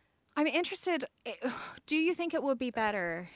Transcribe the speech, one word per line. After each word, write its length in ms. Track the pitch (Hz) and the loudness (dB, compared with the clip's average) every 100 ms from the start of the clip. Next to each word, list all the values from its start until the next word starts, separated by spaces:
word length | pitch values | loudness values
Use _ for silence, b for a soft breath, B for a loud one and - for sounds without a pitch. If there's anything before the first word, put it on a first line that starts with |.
| B B _ - | B B _ 0
I'm 120 | 302 | 2
interested, 580 | 285 349 381 - 330 - - - | 2 0 -2 -2 -2 -2 -10 -12
eh, 80 | 190 | -6
<sighs> 420 | 254 226 - - - | -6 -6 -10 -12 0
do 100 | 302 | 4
you 180 | 330 | 4
think 200 | 339 339 | 2 0
it 100 | 320 | 0
would 160 | 269 254 | 2 2
be 120 | 254 | 0
better, 560 | 226 220 208 175 165 180 | 0 0 2 -2 -4 -8